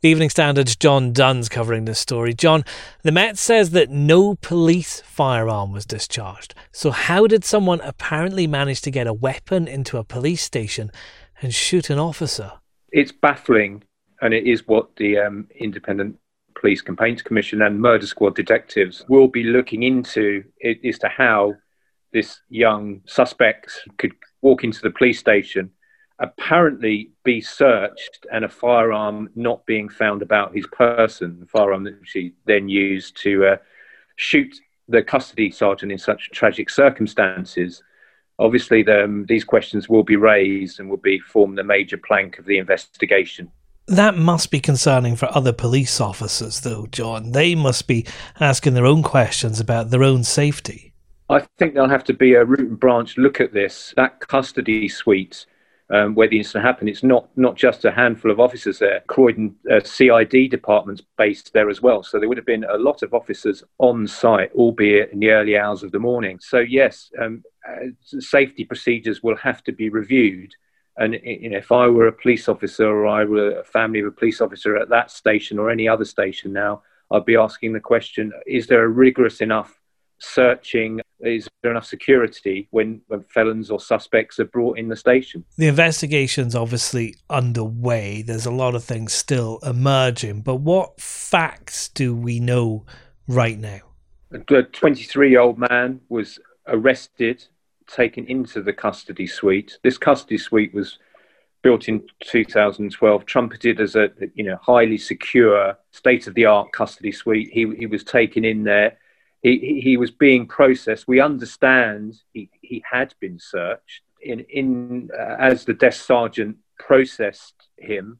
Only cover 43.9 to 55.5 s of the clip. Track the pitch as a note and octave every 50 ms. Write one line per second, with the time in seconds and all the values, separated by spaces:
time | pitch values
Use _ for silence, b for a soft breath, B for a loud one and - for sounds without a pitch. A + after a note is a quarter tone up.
43.9 | F#3+ F3+ G3+ A3 G3 F3 D#3+ E3+ F3 D#3+ - - - C#3+ C3 - C#3+ B2 - D#3
44.9 | C3+ B2+ B2 A#2+ A#2 A2+ - B2 - D3 C3 C3 A2+ - - A#2 A#2+ C#3 C3+ B2
45.9 | - - A#2+ G#2 F#2+ - A2+ G#2 - - A2+ A2 - - - B2 A2+ G#2+ G#2 G2+
46.9 | - - A#2 A2+ A2+ A2+ G#2+ A2+ A#2+ C#3 D#3 F3 F3 D#3+ D3 C3+ A#2+ - - -
47.9 | B2 A#2 A2+ B B B B B B - D#3 C#3+ C3 - - D3+ B2+ B2 B2 B2+
48.9 | D3 D#3+ D#3 - - C#3 A#2 G2+ - - - A#2 G#2+ G#2+ A2+ - A#2+ A#2 A2+ A2+
49.9 | B2 B2+ C3+ C3+ C3 B2+ A#2+ - - - C#3+ D3 D3 - - - - - - -
50.9 | _ _ _ _ - _ _ _ C#3+ C#3+ - _ _ _ F3 E3 C#3 C#3 C3 C3
51.9 | C#3 B2+ - - B2+ - C3 B2+ B2+ A#2+ A#2+ A2+ C3 C#3 C3 A2+ A2+ G#2 - C3
52.9 | B2 A#2 A#2 - - - C3 C#3 C#3 - B2+ - - G#2 G2+ G2 - - - -
53.9 | - - C3 C3 _ _ - - - C3+ B2+ - - - A#2+ A2+ A2 A2 G#2+ F#2+
54.9 | - - - - G#2 F#2+ F#2+ F#2 - - - _